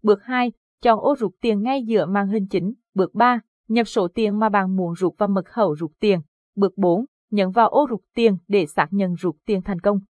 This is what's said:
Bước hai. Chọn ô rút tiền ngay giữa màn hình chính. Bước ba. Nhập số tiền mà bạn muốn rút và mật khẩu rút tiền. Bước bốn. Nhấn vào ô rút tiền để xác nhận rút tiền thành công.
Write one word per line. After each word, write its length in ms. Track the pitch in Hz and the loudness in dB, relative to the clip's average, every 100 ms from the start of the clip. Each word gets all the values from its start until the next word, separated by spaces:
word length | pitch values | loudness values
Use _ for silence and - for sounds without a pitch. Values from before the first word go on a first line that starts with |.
Bước 200 | 208 202 | 2 0
hai. 300 | - 254 247 - _ _ | 0 -4 -4 -6 _ _
Chọn 180 | - 220 | 0 2
ô 140 | - 285 | 0 0
rút 160 | 208 - | -4 -2
tiền 220 | 240 208 | -2 0
ngay 200 | 226 269 | -2 -4
giữa 240 | 226 214 160 | 0 0 0
màn 220 | 202 196 | -2 0
hình 180 | 214 196 | -2 -2
chính. 280 | 190 175 254 _ | -2 -4 -8 _
Bước 200 | 196 185 | -4 -2
ba. 260 | 208 240 240 _ _ _ | 2 0 0 _ _ _
Nhập 200 | 220 220 | -2 0
số 200 | 240 175 | -2 -2
tiền 300 | - 214 208 | -2 -2 0
mà 100 | 220 | 0
bạn 280 | 202 185 190 | 0 0 -2
muốn 160 | 175 | -4
rút 200 | 170 180 - | -2 -4 -2
và 80 | 202 | -2
mật 180 | 190 180 | -2 -4
khẩu 280 | - 196 | -2 0
rút 180 | 151 165 _ | 0 -8 _
tiền. 200 | 214 185 - _ _ - | 0 0 -2 _ _ -2
Bước 160 | 196 - | -2 2
bốn. 280 | 185 175 262 _ _ | 2 2 -2 _ _
Nhấn 200 | 208 185 | -2 0
vào 180 | 202 220 | 2 2
ô 180 | 262 294 | 2 0
rút 140 | 214 _ | -4 _
tiền 220 | - 226 190 _ | 0 2 2 _
để 180 | 202 156 | 0 0
xác 200 | - 147 | -2 -2
nhận 240 | 202 185 | 0 -2
rút 220 | 175 180 151 - | -2 -4 -6 -4
tiền 160 | 196 | -4
thành 180 | 185 180 | -4 -2
công. 200 | 202 202 196 | 0 -2 -6